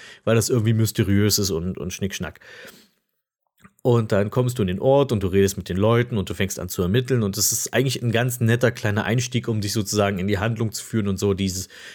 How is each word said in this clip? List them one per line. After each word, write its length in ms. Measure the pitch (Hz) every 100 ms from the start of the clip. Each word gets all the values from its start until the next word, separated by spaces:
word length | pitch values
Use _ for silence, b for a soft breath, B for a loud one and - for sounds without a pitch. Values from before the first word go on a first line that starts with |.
| B B
weil 100 | -
das 140 | 113 -
irgendwie 240 | 127 107
mysteriös 680 | 110 110 - 98 101 104 101
ist 120 | 95
und, 280 | 82 87 -
und 140 | 90
Schnickschnack. 480 | - 98 - 80 - B B B B B _ _ _ _ _ _ _ - _
Und 280 | 123 117 110
dann 200 | 98 104
kommst 280 | - 127 123
du 40 |
in 60 | 95
den 120 | 95
Ort 320 | 135 139 139
und 100 | 113
du 60 | 92
redest 300 | 98 98 95
mit 100 | -
den 80 | 90
Leuten 400 | 107 120 120 110
und 120 | 90
du 60 |
fängst 240 | - 95 -
an 120 | 90
zu 120 | -
ermitteln 400 | 90 117 127 131
und 140 | 101 104
es 160 | -
ist 200 | - -
eigentlich 300 | 117 135 -
ein 80 | 120
ganz 300 | 113 127 123
netter 320 | 113 120 120
kleiner 320 | - 107 104
Einstieg, 420 | 98 120 123 120 120
um 140 | 107
dich 140 | 101
sozusagen 440 | 107 95 104 101 98
in 80 | 95
die 120 | 95
Handlung 340 | 113 113 110
zu 100 | -
führen 240 | - 113 101
und 120 | 92
so 160 | 101
dieses, 340 | 95 95 92 90 B B